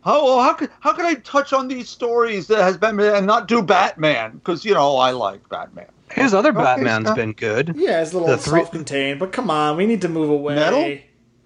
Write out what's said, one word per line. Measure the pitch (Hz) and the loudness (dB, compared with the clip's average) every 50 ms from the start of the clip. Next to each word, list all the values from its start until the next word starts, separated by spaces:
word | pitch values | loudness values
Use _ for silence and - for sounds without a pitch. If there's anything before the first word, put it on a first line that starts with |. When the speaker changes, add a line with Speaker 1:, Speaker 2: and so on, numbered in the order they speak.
| _ | _
Speaker 1:
How, | 170 226 294 302 | 2 2 4 4
well, | 254 262 247 | 4 4 4
how | 247 285 320 | 4 2 2
could, | - 311 - - _ | 0 -4 -10 -10 _
how | - 285 311 | -2 -2 -2
could | 311 349 | 0 0
I | 339 330 | -2 -2
touch | 247 - - - 277 277 - 269 | -4 -6 -2 -2 -2 0 0 -2
on | 262 262 254 | -2 -2 -2
these | 269 247 240 - | -8 -10 -10 -14
stories | - - 262 240 233 240 233 233 220 196 160 - | -10 -6 -4 -2 2 2 0 0 0 -6 -2 0
that | 214 214 | 2 4
has | 190 185 190 | 4 2 2
Batman | 160 202 220 214 202 208 208 208 | 0 -2 -2 0 2 2 2 2
and | 202 190 | 2 2
not | 196 214 233 220 | 2 2 0 2
do | 175 226 233 214 | 2 0 0 2
Batman? | 147 202 180 196 233 - - 156 156 143 120 113 113 117 - _ | 4 4 4 4 2 0 0 0 0 0 0 -2 -8 -10 -12 _
'Cause, | - 175 151 - | -6 -6 -6 0
you | 220 202 | 0 2
know, | 170 143 143 143 | 2 4 2 4
I | 127 127 131 127 | 4 2 2 2
like | 127 113 98 98 104 _ _ | 0 -4 -4 -6 -8 _ _
Batman. | - 87 85 - - - - - _ _ _ _ | -12 -12 -12 -12 -16 -20 -20 -20 _ _ _ _
Speaker 2:
His | - - 262 269 196 | -2 0 0 2 2
other | 190 220 302 | 4 4 2
Speaker 1:
Okay, | - - | 2 2
Speaker 2:
Batman's | - 131 127 127 135 120 110 110 107 | 2 2 2 2 0 0 0 0 0
Speaker 1:
Scott. | - 214 | 0 0
Speaker 2:
been | - 117 107 107 | 0 -2 -4 -6
good. | - 123 113 107 117 139 165 165 | -6 -4 -2 0 0 -2 -2 -2
Speaker 3:
Yeah, | 277 349 339 202 165 165 | -2 -2 0 0 0 -2
it's | 156 170 | -2 -4
a | 185 | -2
little | 170 160 | 0 0
Speaker 2:
The | 131 | 0
three | 113 - 139 151 165 160 | 0 0 0 2 2 0
Speaker 3:
self-contained, | - - 165 151 123 139 139 139 139 139 139 | 0 -6 -12 -10 -6 -4 -2 -2 -2 -4 -4
but | 185 190 190 | -6 -6 -6
come | - 254 196 | -6 -2 -2
on, | 156 151 151 151 151 | 0 0 0 0 0
we | 160 190 | 0 0
need | 220 233 202 175 | 0 0 0 -2
to | 175 | -4
move | 165 160 156 147 | -2 -2 0 0
away. | 147 147 139 147 143 | 0 0 -2 -2 -2
Speaker 1:
Metal? | 147 151 165 226 277 320 330 285 139 - _ _ _ _ _ _ _ _ | 0 0 2 0 0 -2 -2 -6 -10 -14 _ _ _ _ _ _ _ _